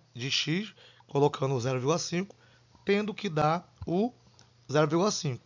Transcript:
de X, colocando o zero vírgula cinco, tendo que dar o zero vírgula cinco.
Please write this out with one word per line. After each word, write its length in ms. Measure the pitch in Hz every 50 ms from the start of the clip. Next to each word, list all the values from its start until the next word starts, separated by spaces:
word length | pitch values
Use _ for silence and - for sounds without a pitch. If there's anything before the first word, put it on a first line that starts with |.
| _ _
de 180 | - 117 123 139
X, 440 | - - - 147 160 190 220 - - - - - - - -
colocando 480 | - - 139 147 143 143 - 135 135 139
o 60 | 120
zero 180 | 110 135 131 127
vírgula 200 | 123 143 165 165
cinco, 380 | - - 170 175 196 - - _ _ _ _ _ _ _ _ - -
tendo 300 | - - 302 214 208 214
que 120 | - - 196
dar 360 | 156 156 151 151 165 175 - _ _ - -
o 260 | 160 165 190 220 247 - _ _ _ _ - - _ _ _ _ -
zero 160 | 127 151 156
vírgula 240 | 147 160 170 190 156
cinco. 320 | 151 - - 143 120 107 _